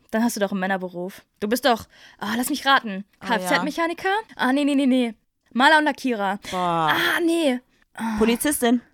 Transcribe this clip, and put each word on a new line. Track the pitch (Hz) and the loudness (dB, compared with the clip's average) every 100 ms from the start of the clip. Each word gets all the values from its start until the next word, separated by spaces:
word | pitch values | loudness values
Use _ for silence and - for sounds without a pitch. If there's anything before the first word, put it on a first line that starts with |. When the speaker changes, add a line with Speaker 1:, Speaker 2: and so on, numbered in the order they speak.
| _ | _
Speaker 1:
Dann | 220 | 0
hast | 233 226 | 0 0
du | |
doch | 196 | -2
einen | 196 | -2
Männerberuf. | 185 190 180 180 180 - _ _ | -2 -2 -4 -8 -10 -12 _ _
Du | 208 | -2
bist | 247 269 | 2 2
doch, | 226 - - - - | 2 -2 -20 -20 -12
ah, | 202 226 | -6 -4
lass | 254 | -2
mich | 285 269 | -2 4
raten, | 269 220 190 - _ | 4 2 -10 -12 _
Speaker 2:
Oh, | 190 | -4
Speaker 1:
K-Z-Mechaniker? | 226 180 190 302 294 330 339 381 | -2 0 0 0 -2 -4 -2 -2
Speaker 2:
ja. | 403 427 - | -2 -4 -4
Speaker 1:
Ah, | 240 | 0
nee, | 269 285 | 2 2
nee, | 277 | 2
nee, | 277 | 2
nee. | 254 240 220 _ _ _ | 2 0 -6 _ _ _
Maler | 226 277 311 | 2 4 6
und | 302 | 2
Lackierer. | 269 262 226 196 202 - | -2 -4 -2 -2 -4 -6
Speaker 2:
Boah. | 185 180 165 156 | -4 0 0 0
Speaker 1:
Ah, | - 339 311 | 0 0 0
nee. | 330 339 302 247 _ _ _ - | 0 0 0 -2 _ _ _ -10
Ah. | 226 214 | -6 0
Speaker 2:
Polizistin. | 220 233 294 294 247 247 - | 2 2 0 0 2 0 -2